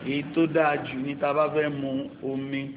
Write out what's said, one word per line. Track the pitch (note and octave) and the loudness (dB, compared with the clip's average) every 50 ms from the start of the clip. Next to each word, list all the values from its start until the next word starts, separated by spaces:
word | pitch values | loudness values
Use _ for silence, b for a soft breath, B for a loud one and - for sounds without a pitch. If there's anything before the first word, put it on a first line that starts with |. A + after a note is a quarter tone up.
| - | -2
èyí | C3 C#3 C#3+ C#3 - | -2 -2 -2 -2 0
tó | - D#3+ E3 | 2 2 2
dáa | D#3+ D3+ E3 D#3 D3+ D3 | 4 4 4 4 4 4
jù | C#3+ - B2 B2+ | 2 -2 -6 -6
ni | C3 C3 C#3+ C#3+ | -4 -4 -4 -2
tá | C#3+ D3 C#3+ | 0 0 2
a | D3 | 4
bá | D3 D3+ | 4 2
fẹ́ | D3 D3 D#3 D3+ D3 | 2 2 2 0 0
mu | D3 C#3 C#3 C3+ C3+ C3+ C#3 C#3 - - | 0 -2 -4 -2 -2 -4 -4 -6 -10 -8
omi | - C3+ C3+ C3+ C3+ C#3 C#3 C#3 C#3 C#3 C#3 | -6 -4 -4 -4 -4 -4 -4 -4 -4 -6 -10